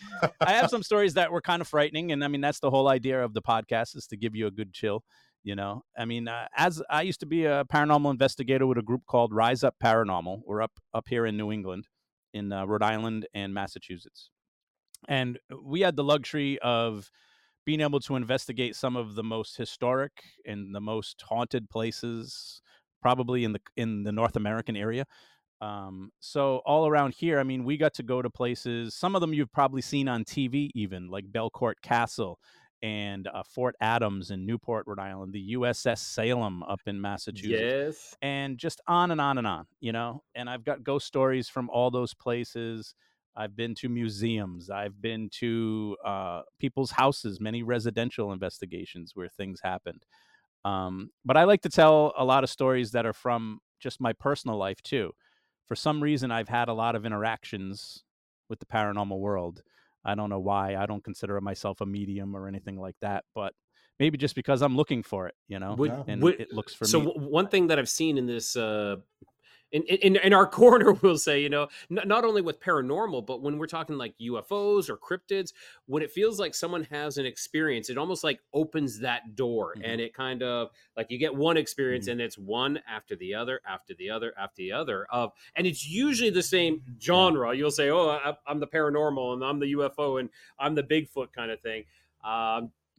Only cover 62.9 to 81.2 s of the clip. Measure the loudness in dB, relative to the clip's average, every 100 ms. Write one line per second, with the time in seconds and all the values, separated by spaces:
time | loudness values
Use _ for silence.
62.9 | -8 -6 -4 -6 -8 -8 -8 _ _ _
63.9 | 0 0 2 -2 -2 0 2 4 2 0
64.9 | -2 -4 -6 -8 -10 -12 -8 -6 -2 -2
65.9 | -2 -6 2 4 2 -2 -8 -8 -4 2
66.9 | 2 2 -2 0 2 4 4 4 4 0
67.9 | 0 0 2 0 -2 -4 -2 0 0 -2
68.9 | -4 -10 _ -20 _ _ _ _ -2 2
69.9 | 6 6 8 8 10 8 10 12 12 10
70.9 | 8 8 6 4 2 4 2 0 -6 -6
71.9 | -4 2 2 4 2 0 -2 0 2 2
72.9 | 0 0 -2 -4 -4 -4 -4 -4 -6 -6
73.9 | -6 -8 -8 -6 -6 -4 -2 2 2 2
74.9 | -4 -6 -6 -2 -4 -4 -10 -20 -20 -6
75.9 | -4 -2 0 0 0 -4 -4 -4 -4 -4
76.9 | -6 -6 -4 -6 -6 -6 0 0 0 -2
77.9 | -4 -4 -2 -2 -2 _ -2 0 0 -2
78.9 | -2 -4 -4 -4 -4 0 0 -2 -4 -6
79.9 | -4 -6 -6 -6 -4 -4 -2 -4 _ _
80.9 | -8 -6 -2